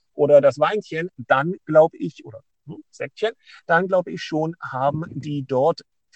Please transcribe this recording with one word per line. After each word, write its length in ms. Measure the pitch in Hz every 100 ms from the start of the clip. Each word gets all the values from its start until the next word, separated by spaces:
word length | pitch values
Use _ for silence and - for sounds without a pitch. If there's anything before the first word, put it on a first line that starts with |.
| _
oder 260 | - 143 143
das 180 | 139 127
Weinchen, 520 | 151 208 - 160 175 -
dann 380 | 120 135 156 190 -
glaub 280 | 156 160
ich, 300 | - 170 - -
oder, 160 | - _ _ -
hm, 160 | - -
Säckchen, 420 | - 139 - 214 247 _ - -
dann 220 | 170 185
glaub 200 | 185 180
ich 140 | 165
schon, 340 | - 156 160 175
haben 420 | - 131 139 156 170
die 340 | 147 139 143 131
dort 360 | 127 151 170 _ _ _